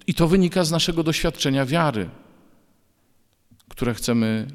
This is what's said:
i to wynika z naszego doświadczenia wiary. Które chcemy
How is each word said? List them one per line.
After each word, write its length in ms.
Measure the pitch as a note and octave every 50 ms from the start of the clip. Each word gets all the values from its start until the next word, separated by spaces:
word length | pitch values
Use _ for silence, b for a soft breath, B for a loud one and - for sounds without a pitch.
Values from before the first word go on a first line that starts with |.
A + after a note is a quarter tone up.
| -
i 80 | - D#3+
to 140 | - E3+ D#3+
wynika 360 | F#3 G3 F3+ E3+ - F#3+ F3
z 60 | D#3
naszego 320 | E3+ D#3+ - F#3 E3+ E3+
doświadczenia 640 | D#3 D#3+ D3+ - - E3 - - - C#3+ C3+ C#3 C3+
wiary. 420 | B2 D#3 E3+ E3 D3 A#2+ G#2+ F2+ E2 - - - - - - - - - _ _ _ _ _ _ _ _ _ _ _ _ _ _ _ _ _ _ _ - _ _ -
Które 220 | - - B2+ A#2+ A2+
chcemy 520 | - - B2 A#2+ A#2 A2+ A2 A2 A2 G#2+ C#3 -